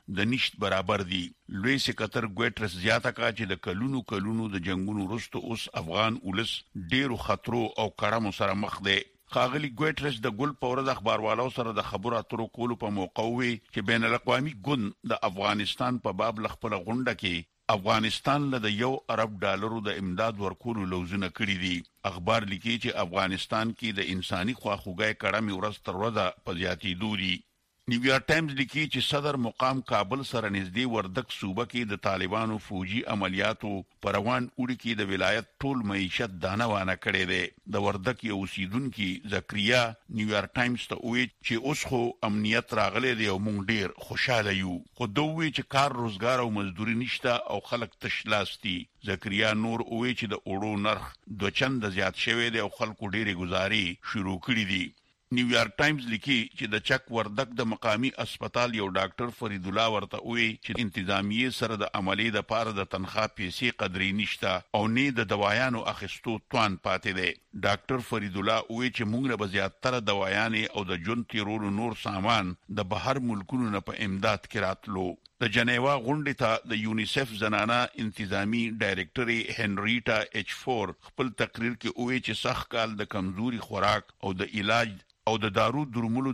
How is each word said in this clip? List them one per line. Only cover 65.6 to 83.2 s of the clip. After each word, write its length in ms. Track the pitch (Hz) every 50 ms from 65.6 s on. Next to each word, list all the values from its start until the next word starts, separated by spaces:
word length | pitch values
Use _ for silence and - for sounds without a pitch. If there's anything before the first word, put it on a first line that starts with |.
| 131 131 123 113 - - 104
اخیستو 420 | - 104 90 - - - 113 110 101
توان 380 | _ - - 120 110 104 95 82 -
پاتې 280 | 104 92 92 - 107 92 92
دی. 120 | 92 87 - - _ _ - - 92
ډاکټر 400 | 101 101 98 - - 131 127 113 -
فرید 260 | 123 110 101 101 90 101 98
الله 160 | 107 110 113 - -
وویل 240 | 113 117 127 127 -
چې 180 | - 113 104 110
موږ 120 | 123 135 131
له 60 | 117 101
به 120 | 107 98 95
زیاتره 460 | 101 98 95 - - - 131 127 123 107 107
دوایانې 540 | 101 101 95 95 98 104 113 113 113 110 107 - -
او 80 | 107 101 90
د 120 | 95 87 82
ژوند 220 | 104 120 120 117 - -
تیرولو 400 | 110 104 101 107 107 104 101 98 104
نور 180 | 117 117 107 - -
سامان 520 | 107 101 95 98 110 117 110 95 90 87 - _ - 101 104
د 100 | 101 92 107
بهر 300 | 95 90 131 135 139 123 120
ملکونو 420 | 110 101 92 - 135 127 120 110 101
نه 60 | 98 - -
په 160 | - - 107
امداد 400 | 98 95 98 104 110 104 98 -
کې 180 | - - 107 95
راتلو. 420 | 92 98 - - 107 101 95 95 90 80 - _ - _ - 120
د 100 | 113 101
جنیوا 380 | 123 117 123 123 120 127 139 143 131 110
غونډې 300 | 123 147 151 147 139 131 - 127
ته 280 | 110 110 - - 120
د 140 | 110 107 107
یونیسف 500 | 110 110 110 107 104 - 143 135 117 110 98 110
زنانه 380 | 107 104 104 104 110 120 120 120 - - - 113
انتظامی 580 | 107 - - 107 90 98 98 101 107 113 117 117 113 113 107 107
ډایرکټري 560 | 98 95 95 90 - - 131 120 117 117 113 107 - - -
هنریټا 600 | 113 104 98 98 101 110 117 120 - 123 110 107 107 - - 107
ایچ 160 | 95 - - - -
فور 320 | 135 127 110 98 90 82 _ - -
خپل 240 | - - 131 123 104 - 120
تقریر 320 | - - - 117 120 120
کې 160 | - - 110 -
وویل 280 | - 123 120 127 123 -
چې 160 | - 110 - -
سخت 280 | 123 127 - - - -
کال 200 | 117 113 113 110 101 104
د 100 | - -
کمزوري 440 | 101